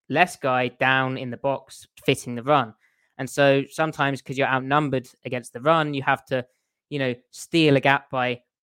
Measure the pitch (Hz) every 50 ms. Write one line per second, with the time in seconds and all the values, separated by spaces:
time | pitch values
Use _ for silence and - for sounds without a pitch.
0 | _ _ 127 151 180 180 - - - 135 127 127 127 127 127 _ 135 131 131 135
1 | 131 131 131 120 131 123 120 - - 139 135 - - _ - - - _ _ -
2 | - - 131 - - 127 120 120 117 135 151 139 120 110 107 _ _ _ _ _
3 | _ _ _ - 135 127 - 147 143 139 139 139 139 - - - 160 156 151 -
4 | 143 139 139 127 - - 135 131 135 117 131 127 131 135 143 151 151 139 131 131
5 | 123 - _ _ _ 127 127 123 117 - - 120 123 151 165 160 151 147 143 135
6 | 131 143 135 - - _ 135 127 123 - _ _ _ _ _ _ _ _ 147 143
7 | 135 127 120 - _ _ _ - - - - 165 160 151 139 135 - 139 139 143
8 | - _ - 131 123 127 123 - _ _ _ _